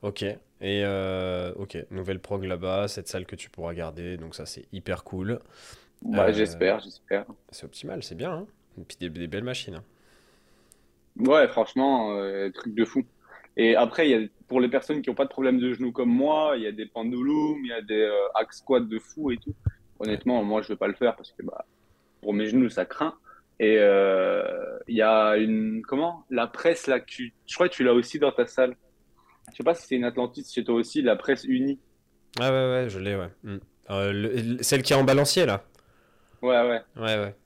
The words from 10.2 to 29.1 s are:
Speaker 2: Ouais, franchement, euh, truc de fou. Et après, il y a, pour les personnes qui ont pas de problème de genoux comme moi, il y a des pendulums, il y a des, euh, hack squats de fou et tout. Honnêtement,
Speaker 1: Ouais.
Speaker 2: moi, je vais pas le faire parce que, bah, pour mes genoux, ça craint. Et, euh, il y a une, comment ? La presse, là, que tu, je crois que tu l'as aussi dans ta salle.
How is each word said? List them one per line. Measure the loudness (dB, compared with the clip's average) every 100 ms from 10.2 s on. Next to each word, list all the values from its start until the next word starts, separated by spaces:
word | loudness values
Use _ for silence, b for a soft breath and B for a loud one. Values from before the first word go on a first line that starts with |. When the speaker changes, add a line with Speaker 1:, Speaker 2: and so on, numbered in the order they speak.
| b b b b b b b _ _ -2
Speaker 2:
Ouais, | 4 6 6
franchement, | 4 -2 2 2 2 0 -2
euh, | -4 -4 -6
truc | -6 -8 0
de | 0
fou. | 0 -4 _ B B B 0
Et | 4 4
après, | 2 2 4
il |
y | 4
a, | 0 _ _
pour | 0
les | 2
personnes | 0 -2 -6
qui | -4
ont | -2
pas | -2
de |
problème | 0 2 2
de | 0
genoux | -2 -4
comme | 0 2
moi, | 4 4 2 2 0
il |
y | -2
a |
des | -6 -10
pendulums, | -6 -6 -2 0 0 0 -2
il | -6
y |
a | -8
des, | -2 2
euh, | 2 2 0 0
hack | -2
squats | -6 0 0
de | 2 -6
fou | -8 -8 -4
et | -4
tout. | -8 -6 B B _ _
Honnêtement, | -4 -2 0 0
Speaker 1:
Ouais. | 2
Speaker 2:
moi, | -2
je | -2
vais | -2
pas | -2
le |
faire | 2 0 0
parce | -10
que, | _
bah, | -12 -12 -16 _ _ _ _ _
pour | -4
mes | -2 2
genoux, | 2 2
ça | 0 -4
craint. | -2 -6 -6 b b _ _
Et, | 4 6
euh, | 8 6 4 4 2 0 -2 -6 -8 -10 -4
il | 2
y |
a | 4 6 6 4
une, | 2 0 -2 -4
comment ? | -4 -2 -2 -4 -6
La | -4 -4
presse, | 0 0 0 0
là, | -2
que | -2
tu, | -12 -14 _ -16
je | 0
crois | 0
que |
tu | 2
l'as | 4
aussi | 6 4 2
dans | 0
ta | 2 -2
salle. | 2 0 0 _ _ _